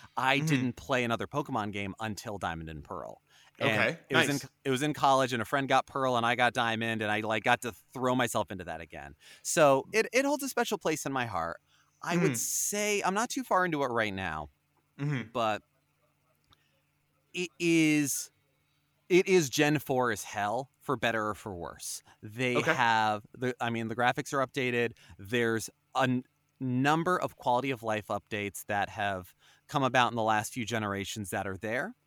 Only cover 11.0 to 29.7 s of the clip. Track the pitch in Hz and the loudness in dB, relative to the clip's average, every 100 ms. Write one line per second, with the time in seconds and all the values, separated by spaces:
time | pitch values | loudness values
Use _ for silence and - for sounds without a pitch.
11 | 147 135 120 92 82 - _ _ _ _ | -2 -4 -2 -2 -4 -6 _ _ _ _
12 | 156 175 180 120 - - - 208 208 208 | -2 2 2 0 -2 -4 -4 -2 0 0
13 | 180 190 240 - 247 196 180 151 135 117 | 0 0 -2 -4 0 2 2 0 0 0
14 | 107 95 92 78 73 _ _ _ _ - | 0 -2 -4 -6 -8 _ _ _ _ -6
15 | 143 139 113 123 113 104 - _ _ _ | -4 -4 -4 -2 0 -2 -6 _ _ _
16 | _ _ _ _ _ _ _ _ _ _ | _ _ _ _ _ _ _ _ _ _
17 | _ _ _ 170 180 - 170 165 156 151 | _ _ _ -8 -8 -2 2 6 6 4
18 | 139 - - _ _ _ _ _ _ _ | 2 -2 -6 _ _ _ _ _ _ _
19 | - 180 196 185 143 143 147 147 - 127 | 2 4 6 4 4 2 4 2 0 0
20 | 123 104 - 107 104 113 139 _ - 127 | 2 0 -4 -4 -2 -2 -6 _ -4 -2
21 | 120 113 107 104 113 90 76 - - - | 0 0 -2 -4 -8 -10 -10 -12 -12 -12
22 | - _ 107 107 127 123 131 160 120 113 | -14 _ -14 -4 0 2 2 2 4 4
23 | 110 107 - - 127 123 120 117 113 113 | 2 0 -6 -6 -4 -2 -2 -2 -4 0
24 | 120 139 135 143 131 - 127 120 117 110 | 2 0 -2 -2 -2 0 0 0 0 -4
25 | - - 98 123 117 113 - - _ 127 | -16 -20 -2 2 2 0 -4 -12 _ 0
26 | 131 127 - _ _ _ 131 123 139 160 | 2 0 -4 _ _ _ -2 0 2 2
27 | 170 180 135 - - 123 135 123 113 107 | 2 0 -2 -4 0 0 0 -4 -2 -4
28 | 104 104 - 104 101 - - 104 95 110 | -2 -6 -4 -6 -4 -6 -4 -2 -2 -2
29 | 101 95 90 _ _ _ - | -4 -4 -8 _ _ _ -6